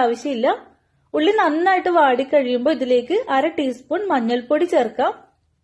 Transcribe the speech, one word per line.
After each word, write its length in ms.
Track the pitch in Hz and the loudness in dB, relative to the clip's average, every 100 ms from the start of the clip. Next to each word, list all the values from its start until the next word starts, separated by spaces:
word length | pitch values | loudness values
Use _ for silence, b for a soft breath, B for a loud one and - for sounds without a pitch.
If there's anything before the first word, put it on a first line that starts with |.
ആവശ്യമില്ല. 440 | 247 233 294 247 262 453 - _ _ _ _ 294 | 2 0 -4 -2 -2 -2 -8 _ _ _ _ -2
ഉള്ളി 160 | 311 427 | 0 2
നന്നായിട്ട് 480 | 359 302 370 370 370 349 | 0 0 0 0 2 2
വാടിക്കഴിയുമ്പോൾ 760 | 285 247 269 294 247 247 247 294 | 4 2 0 0 0 0 0 -2
ഇതിലേക്ക് 400 | 254 247 240 392 523 269 | 0 0 0 -2 0 0
അര 80 | 302 320 | 0 -2
ടീസ്പൂൺ 420 | 269 247 - 311 415 | -4 -6 -6 -6 -2
മഞ്ഞൾപ്പൊടി 580 | 285 226 247 240 302 349 | -2 0 -2 0 0 2
ചേർക്കാം. 400 | 330 226 - 294 - _ _ _ _ | 0 0 0 -4 -4 _ _ _ _